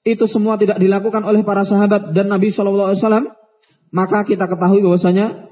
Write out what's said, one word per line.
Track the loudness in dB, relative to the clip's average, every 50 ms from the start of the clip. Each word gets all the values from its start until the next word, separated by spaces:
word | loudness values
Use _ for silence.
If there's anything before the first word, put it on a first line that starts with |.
| -4
itu | -2 -2 0 0 0
semua | 0 0 0 0 0
tidak | 0 0 0 2 2
dilakukan | 2 2 2 0 -2 -2 -4 -4 -2
oleh | 0 0 0 0
para | 0 0 -2 0
sahabat | 0 2 2 2 2 2 0 -2 -2 -2
dan | -2 0 0
Nabi | 0 0 0 0
sallallahu | 0 -2 -2 -2 0 0 0 0
alaihi | -2 0 0
wasallam, | 0 0 0 0 -4 -10 _ _ _ _ _ _ _ _ _ _ _
maka | -4 -4 -2 0 -2 -2 -2
kita | -2 -2 -2 -2
ketahui | -4 -4 -2 0 2 2 4
bahwasanya | 4 2 2 2 2 2 2 2 0 -2 -6 -10 -18 -20